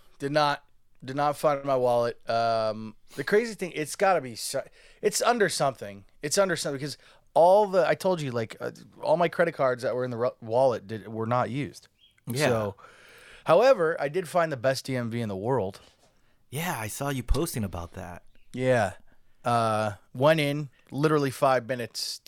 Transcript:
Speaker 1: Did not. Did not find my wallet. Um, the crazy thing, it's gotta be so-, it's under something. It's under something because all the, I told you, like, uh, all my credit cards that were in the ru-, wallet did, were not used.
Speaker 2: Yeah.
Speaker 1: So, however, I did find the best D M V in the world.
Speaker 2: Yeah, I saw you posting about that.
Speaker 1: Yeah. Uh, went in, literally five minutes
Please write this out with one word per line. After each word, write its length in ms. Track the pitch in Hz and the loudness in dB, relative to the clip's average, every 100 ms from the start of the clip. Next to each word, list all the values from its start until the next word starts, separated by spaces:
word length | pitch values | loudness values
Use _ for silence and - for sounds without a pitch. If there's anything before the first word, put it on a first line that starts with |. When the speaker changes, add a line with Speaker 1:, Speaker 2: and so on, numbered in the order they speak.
| - - | -20 -10
Speaker 1:
Did 140 | 139 | -2
not. 300 | 151 147 143 _ _ _ - | 2 2 0 _ _ _ -18
Did 120 | 123 135 | -8 -2
not 200 | 147 139 | 0 2
find 260 | 160 139 139 | 0 0 0
my 100 | 131 | 2
wallet. 420 | 123 120 120 - - | 4 2 0 -4 -2
Um, 640 | 117 117 113 110 110 110 - - | 0 2 2 0 -4 -10 -16 -18
the 100 | - | -10
crazy 280 | 139 208 233 | 0 2 0
thing, 200 | 208 180 | -6 -10
it's 200 | 151 151 | -6 -8
gotta 280 | - 196 180 | 0 2 2
be 140 | 127 110 | -2 -10
so-, 260 | - 135 - - - _ | -6 -6 -8 -18 -20 _
it's 180 | - - | -2 2
under 300 | 214 233 190 | 2 4 2
something. 560 | - 143 120 104 98 - _ | 2 -2 -2 -12 -14 -20 _
It's 160 | 147 170 | -4 0
under 180 | 190 165 | 2 0
something 220 | 165 139 | -4 -6
because 180 | 147 131 - - _ | -8 -10 -18 -20 _
all 320 | - 170 196 208 | 6 8 8 6
the, 200 | 185 151 | 2 2
I 80 | |
told 280 | 156 190 180 | 2 0 0
you, 80 | 143 | -2
like, 260 | 120 113 - | -4 -4 -6
uh, 120 | 120 113 120 - | -10 -10 -20 -8
all 160 | 117 156 | 0 2
my 100 | 175 | 2
credit 240 | - 170 | 2 0
cards 300 | 156 135 123 | 2 0 0
that 120 | 120 | -2
were 120 | 120 127 | -2 -4
in 40 | |
the 60 | 117 | -2
ru-, 140 | 123 - | -4 -4
wallet 460 | 113 113 135 113 98 | -2 2 2 2 -6
did, 200 | 110 95 | -12 -10
were 200 | 110 113 | -6 -2
not 240 | 123 107 | 0 -2
used. 380 | 127 131 - _ _ _ _ - | -4 -8 -10 _ _ _ _ -8
Speaker 2:
Yeah. 200 | 123 147 | -2 0
Speaker 1:
So, 300 | 113 107 - - - - - - - | 0 -2 -8 -20 -20 -20 -20 -20 -12
however, 540 | - 165 254 247 160 - | 2 6 6 4 2 0
I 80 | 143 | -4
did 200 | 151 170 | -4 -2
find 220 | 180 165 | 0 0
the 60 | 135 | 0
best 300 | 131 135 - | -2 -2 -4
D 100 | 127 | -4
M 140 | 120 | -4
V 100 | 117 | -4
in 80 | 113 | -4
the 80 | 98 | -4
world. 440 | 107 131 95 - - _ _ _ _ _ _ | -2 -2 -2 -6 -20 _ _ _ _ _ _
Speaker 2:
Yeah, 260 | 127 175 139 | -8 -6 -6
I 60 | 107 | -6
saw 240 | - 139 | -6 -4
you 120 | 139 | -4
posting 420 | 120 - 165 135 | 0 0 0 -4
about 280 | 101 87 85 | -6 -6 -10
that. 300 | - 90 85 - - - | -12 -14 -16 -20 -20 -14
Speaker 1:
Yeah. 380 | 123 127 123 98 - - - _ _ | -4 2 2 2 -2 -20 -20 _ _
Uh, 520 | - 117 113 107 107 101 _ | -2 0 2 0 -2 -6 _
went 260 | 127 143 160 | 0 4 4
in, 300 | 143 147 147 _ _ | 2 -2 -6 _ _
literally 400 | 127 151 151 139 | -2 2 2 0
five 380 | 123 143 127 113 | 0 2 2 0
minutes 500 | 127 113 - - - | -6 -6 -8 -10 -10